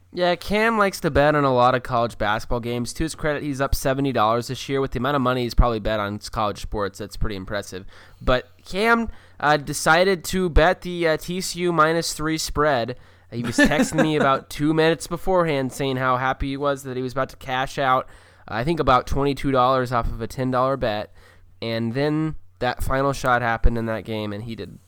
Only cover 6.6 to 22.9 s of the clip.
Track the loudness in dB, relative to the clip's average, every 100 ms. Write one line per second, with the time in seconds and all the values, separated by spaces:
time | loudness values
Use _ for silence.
6.6 | -8 -6 -6 -8 -10 -2 -2 -4 -8 -8
7.6 | -8 -12 -14 -18 -20 -6 0 0 -2 -16
8.6 | -8 -2 2 2 0 -8 -16 -4 2 2
9.6 | 0 -2 4 4 4 2 -2 -2 2 4
10.6 | 4 2 -4 -2 0 0 -2 -6 -6 -2
11.6 | 0 2 4 2 -2 -4 -2 -2 -4 0
12.6 | 2 2 -2 -8 -14 -20 -12 -8 -4 2
13.6 | 4 4 0 2 2 2 2 2 -2 -4
14.6 | 0 2 2 2 -4 -6 0 2 2 0
15.6 | -2 -4 -4 -2 0 0 0 -2 -4 -4
16.6 | -2 -4 -6 -6 -4 -4 -4 -6 -6 -4
17.6 | -4 -2 2 2 0 -12 -20 -20 -10 -4
18.6 | -2 0 4 4 4 0 0 0 0 2
19.6 | 4 2 0 0 -2 -4 -8 -4 -2 0
20.6 | 0 0 -2 -4 -6 -14 -20 -20 -20 -10
21.6 | -6 -4 -2 -2 0 0 -2 -6 -12 -6
22.6 | -4 -2 0